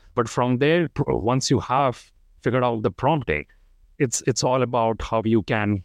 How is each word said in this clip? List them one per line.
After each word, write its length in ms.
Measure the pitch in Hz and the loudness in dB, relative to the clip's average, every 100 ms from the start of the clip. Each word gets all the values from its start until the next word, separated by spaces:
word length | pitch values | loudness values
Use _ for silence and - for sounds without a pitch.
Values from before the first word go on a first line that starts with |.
| - - | -10 -4
But 140 | 117 | -2
from 300 | - 123 123 | 0 0 2
there, 300 | 139 170 165 | 2 2 0
pr-, 240 | - 139 | -2 -2
once 380 | 123 104 127 - | 0 0 0 2
you 100 | 127 | 0
have 500 | - 127 139 117 - _ _ _ | 2 0 0 -2 -12 _ _ _
figured 200 | - 123 | -2 0
out 200 | 123 117 | 0 0
the 80 | 107 | -2
prompting, 560 | - 131 156 120 76 - _ _ _ _ - | -2 0 0 0 -4 -4 _ _ _ _ -4
it's, 240 | 135 - - | -2 -2 -2
it's 180 | 123 139 | -2 0
all 180 | 131 | 0
about 400 | 123 123 113 110 | 0 0 0 -2
how 200 | - 113 107 | -2 -2 2
you 180 | 113 | 0
can, 400 | 95 113 104 101 | 2 -2 0 -2